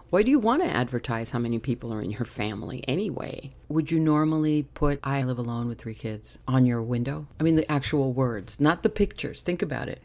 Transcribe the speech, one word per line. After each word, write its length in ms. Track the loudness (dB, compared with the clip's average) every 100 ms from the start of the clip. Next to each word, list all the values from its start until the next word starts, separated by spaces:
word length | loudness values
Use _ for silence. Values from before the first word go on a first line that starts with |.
| 0
Why 140 | 2
do 80 | 4
you 80 | 4
want 240 | 4 2
to 60 | 2 0
advertise 480 | 0 -2 -2 -4 -2
how 80 | -2
many 200 | 0 -2
people 340 | -2 -4 -4
are 80 | -6
in 80 | -6
your 160 | -4 -6
family 580 | -4 -4 -4 -8 -8 -2
anyway? 640 | -2 -2 -4 -8 -10 -12 -18 -2
Would 240 | -2 2
you 80 | 2
normally 640 | 4 4 4 2 2 2 -2
put, 260 | 0 0 2
"I 200 | -2 -2
live 140 | 0 -2
alone 300 | -4 -4 -4
with 120 | -6
three 140 | -10
kids," 460 | -8 -8 -8 -12 -14 0
on 180 | 4 4
your 160 | 4
window? 460 | 0 -2 -2 -4 -10 0
I 40 |
mean, 120 | 2 2
the 140 | 2
actual 440 | -2 0 0 0
words, 460 | 0 0 -2 -8 2
not 220 | 2 4
the 80 | 0
pictures. 520 | 2 0 0 -10 -8
Think 200 | -4 -2
about 280 | -2 -4 -6
it. 120 | -10